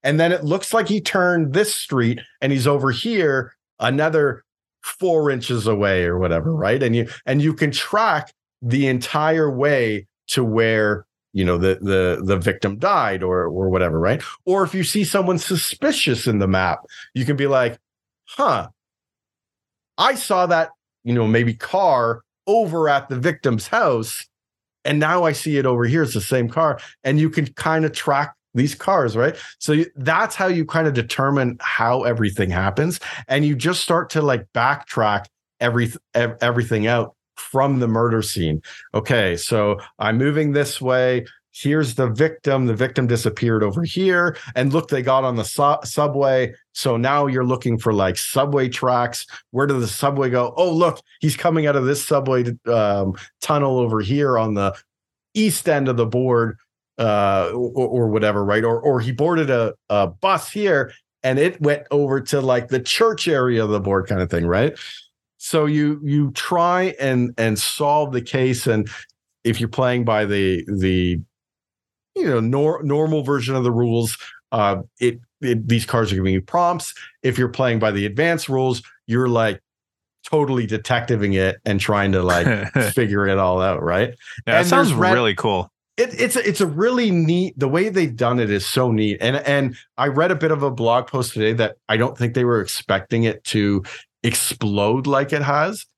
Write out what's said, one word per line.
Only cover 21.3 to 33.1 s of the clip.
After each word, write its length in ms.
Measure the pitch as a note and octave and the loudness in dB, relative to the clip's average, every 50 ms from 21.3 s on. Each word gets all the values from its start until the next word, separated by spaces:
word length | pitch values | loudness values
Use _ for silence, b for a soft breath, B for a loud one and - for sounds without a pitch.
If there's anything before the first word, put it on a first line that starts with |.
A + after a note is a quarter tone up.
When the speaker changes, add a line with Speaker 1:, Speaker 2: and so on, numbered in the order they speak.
| A2+ A#2 A#2+ A#2 A2+ | 4 4 2 2 -2
Speaker 1:
car 680 | - - - - - G3 - C#3 B2 A#2 A2+ A2+ A2+ _ _ _ _ _ | -4 -8 -4 -2 2 4 4 4 4 2 0 -2 -4 _ _ _ _ _
over 420 | F#3+ G#3 A3+ A3 F3 D#3+ E3 D#3+ D3+ | 2 2 2 2 0 0 0 2 2
at 200 | C#3+ C3+ C#3+ - | 2 2 0 -4
the 80 | C3+ | -6
victim's 500 | B2+ B2 F3 D#3 - - C#3 A#2 A2 - | -2 0 -2 -2 0 0 0 0 0 -2
house, 600 | - - A#3 A3+ D#3+ B2 A2+ A2 A2+ - - - _ _ _ _ _ _ _ _ _ _ _ _ | -2 0 2 2 2 2 0 -2 -6 -10 -12 -14 _ _ _ _ _ _ _ _ _ _ _ _
and 140 | C#3+ D3 D3 | -2 0 2
now 240 | D#3 D#3 E3+ F3+ F3 | 2 2 2 2 2
I 80 | D#3+ | 2
see 260 | C#3+ - - D#3+ D3 | 0 0 -4 -2 0
it 80 | C#3 C3 | 2 2
over 200 | C3 B2 A#2+ A#2+ | 2 2 2 2
here. 180 | A#2 C3 E3 D3+ | 2 2 2 0
It's 100 | - - | 0 -2
the 80 | G#2+ | -4
same 260 | F#2+ - C3+ B2+ A#2+ A#2 | -2 0 0 0 0 0
car." 300 | - D#3+ E3 D3+ C#3 B B B B B - | 0 0 0 0 0 B B B B B -2
And 160 | C3+ C#3 D3+ | 0 2 2
you 100 | D#3 D#3+ | 2 2
can 160 | D#3 E3 D3 | 0 -2 -2
kinda 440 | B2 - - - D#3+ D#3+ D#3+ D#3+ D3+ | -2 -6 -4 -2 0 2 2 0 0
track 460 | - - - D#3 C#3 C#3 D3+ - - _ _ _ _ | -2 -4 -2 0 0 0 0 -4 -8 _ _ _ _
these 220 | A#2 C3+ D3 - | 0 0 0 -2
cars, 400 | - - - G3 F3+ C3+ A#2 G#2+ | -4 -2 0 2 2 2 0 0
right? 200 | A2+ B2 D3+ D#3+ B B B B B | 0 0 0 -2 B B B B B
So 120 | - - D3+ | -2 0 2
you, 120 | D3+ E3+ - _ | 2 0 -2 _
that's 400 | C#3 C3 B2+ - F3+ A3 G#3+ - | -4 -2 0 0 0 0 -2 -2
how 120 | - G3 | -2 0
you 180 | F#3 F3+ E3+ D#3+ | 0 0 0 -2
kinda 260 | D#3 - E3 D#3+ D3+ | -2 0 0 0 2
determine 680 | C3+ A#2+ A#2 A#2+ - - C3+ C3+ C#3+ C#3 C3 A#2+ A#2+ - | 0 0 -2 -2 -2 0 0 2 2 2 0 0 -4 -6
how 420 | - - - - A2+ A#2 B2 C3 - | -8 -6 -2 0 0 0 0 0 0
everything 460 | B2 A#2+ A2+ A2 G2+ F#2+ A2 G2 F2+ | -2 0 0 0 -2 0 -2 -2 -2
happens. 500 | F2 F2+ F#2+ G2 F#2+ - D3 E3+ E3+ - B B | 0 -2 -2 -2 0 0 -2 -2 -2 -6 B B